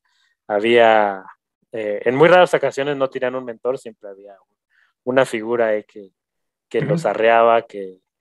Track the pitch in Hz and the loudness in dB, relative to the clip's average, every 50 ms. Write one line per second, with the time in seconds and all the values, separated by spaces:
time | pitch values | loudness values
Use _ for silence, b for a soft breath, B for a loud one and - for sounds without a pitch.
0 | _ _ _ _ _ _ _ _ _ - 107 104 104 113 120 120 117 113 110 107 | _ _ _ _ _ _ _ _ _ -4 -4 -2 0 4 4 6 6 6 4 4
1 | 104 101 98 95 92 - - _ _ _ _ _ _ _ - 113 107 107 104 104 | 2 0 -4 -8 -14 -20 -20 _ _ _ _ _ _ _ -12 -10 -8 -6 -6 -4
2 | - 120 123 139 156 170 175 180 180 - - 139 - 131 117 - 135 147 143 139 | -4 -2 2 4 4 6 6 6 4 4 2 -2 -2 -4 -6 -6 -6 -6 -4 -4
3 | 135 131 - 135 131 127 127 131 127 123 113 113 _ 123 131 135 - 117 107 _ | -4 -6 -4 -6 -6 -6 -6 -8 -10 -12 -16 -8 _ -8 -8 -8 -10 -18 -20 _
4 | - 101 98 98 101 101 98 _ _ _ _ _ _ _ _ _ _ _ _ _ | -20 -20 -20 -20 -20 -20 -20 _ _ _ _ _ _ _ _ _ _ _ _ _
5 | _ 123 127 135 131 - - 113 107 113 120 117 117 110 107 107 101 _ _ 107 | _ -2 0 0 0 0 -2 -8 -6 -4 -4 -2 -2 -2 -2 -4 -6 _ _ -20
6 | 98 95 _ _ _ _ _ _ _ _ _ _ _ _ - 113 - 139 156 170 | -20 -20 _ _ _ _ _ _ _ _ _ _ _ _ -6 -6 -2 -2 -4 -2
7 | 160 107 98 104 110 113 117 117 117 117 113 117 113 - - 101 95 92 92 92 | -2 -4 -2 0 2 2 4 4 4 4 2 2 0 -6 -12 -14 -14 -14 -16 _
8 | _ _ _ _ | _ _ _ _